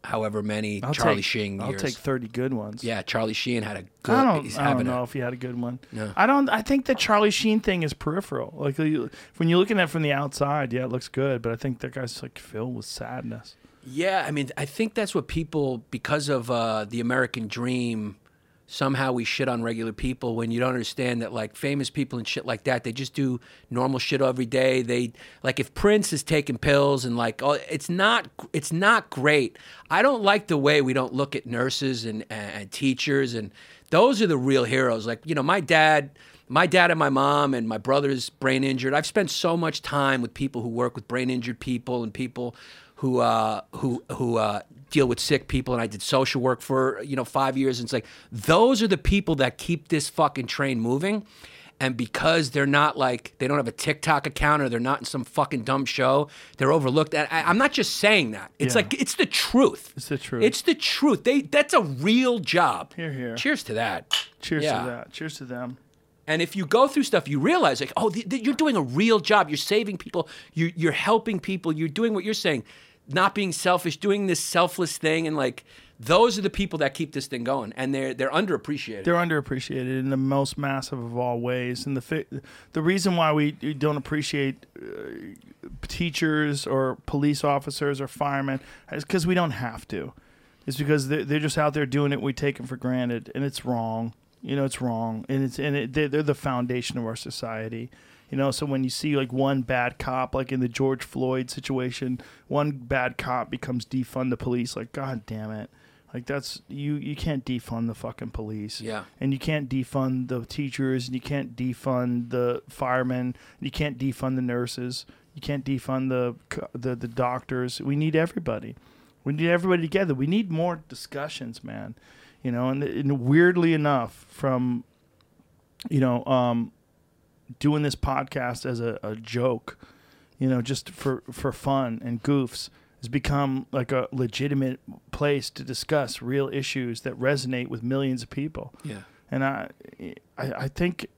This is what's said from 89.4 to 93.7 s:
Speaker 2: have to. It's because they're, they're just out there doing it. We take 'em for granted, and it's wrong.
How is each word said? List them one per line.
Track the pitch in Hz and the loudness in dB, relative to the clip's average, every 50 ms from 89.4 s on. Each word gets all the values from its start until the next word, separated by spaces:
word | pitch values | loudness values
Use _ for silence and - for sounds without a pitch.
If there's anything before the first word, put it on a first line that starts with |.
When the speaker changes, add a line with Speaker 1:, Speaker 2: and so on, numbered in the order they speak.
| 175 160 123 | 2 0 -2
Speaker 2:
have | 95 127 117 113 113 - _ | -4 -6 -8 -8 -10 -12 _
to. | - 92 73 - - - _ _ _ _ _ _ _ _ _ | -6 -6 -6 -8 -12 -16 _ _ _ _ _ _ _ _ _
It's | - 131 | -8 -6
because | 131 147 139 151 147 135 131 | -4 0 2 2 2 2 0
they're, | 147 151 147 | -2 -2 -2
they're | 143 147 151 | 0 0 0
just | 151 151 - 165 | 0 0 0 2
out | 151 151 139 | 0 2 2
there | 151 147 | 0 -2
doing | 135 123 143 143 143 143 | 0 0 0 2 2 0
it. | 131 | 0
We | 135 139 131 | -2 -4 -4
take | - 147 143 139 - | -2 -2 -4 -2 -4
'em | 123 | -8
for | 127 127 | -10 -10
granted, | 123 - 127 127 127 123 120 120 117 - - - | -6 -4 -2 -2 0 0 -2 -2 -4 -6 -8 -6
and | 127 139 | -4 -4
it's | 139 139 - - | -4 -4 -6 -4
wrong. | 127 | -2